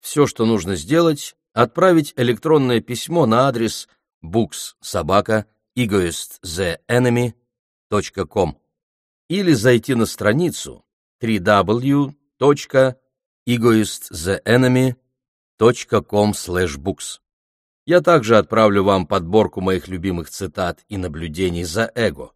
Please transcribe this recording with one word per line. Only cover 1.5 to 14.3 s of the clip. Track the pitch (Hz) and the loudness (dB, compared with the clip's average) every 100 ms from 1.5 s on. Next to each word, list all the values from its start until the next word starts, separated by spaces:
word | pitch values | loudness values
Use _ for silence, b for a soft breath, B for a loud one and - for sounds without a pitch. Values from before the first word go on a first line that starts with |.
отправить | - 120 - 190 170 147 - | -2 -2 2 4 4 0 -2
электронное | 123 120 160 156 131 120 | 0 0 2 2 2 0
письмо | - 123 - 165 131 | -2 -10 -4 0 2
на | 113 135 | 4 2
адрес | 120 113 - - _ _ _ | 0 -4 -4 -14 _ _ _
books | 80 101 113 - - _ | -4 -2 -2 -6 -16 _
собака | - 95 80 95 101 110 104 _ _ - | -8 -6 0 0 2 -2 -2 _ _ -4
egoisttheenemy | 120 101 87 80 - - 90 82 92 82 _ 120 127 120 120 - _ _ _ _ _ | 0 0 0 -4 -12 -16 -12 -6 -4 -6 _ 0 2 2 -2 -6 _ _ _ _ _
точка | 104 92 - 87 | -4 -4 -8 -6
ком | - 87 69 _ _ _ _ _ _ _ | -2 -2 -4 _ _ _ _ _ _ _
или | 180 185 | -2 2
зайти | 139 113 123 113 | 2 4 2 2
на | 127 107 | -2 -2
страницу | - 98 123 175 - - - _ _ _ _ | -2 -2 0 -2 -4 -14 -16 _ _ _ _
три | 117 107 | -4 -2
дабл | 90 104 92 117 | 2 2 2 -2
ю | 127 143 139 - _ _ | 0 0 -2 -8 _ _
точка | 135 147 - 135 131 123 _ _ _ _ - | 0 0 0 2 2 0 _ _ _ _ -4
эгоистtheenemy | 120 117 110 104 - - 80 82 | 0 4 4 2 -6 -14 -10 -4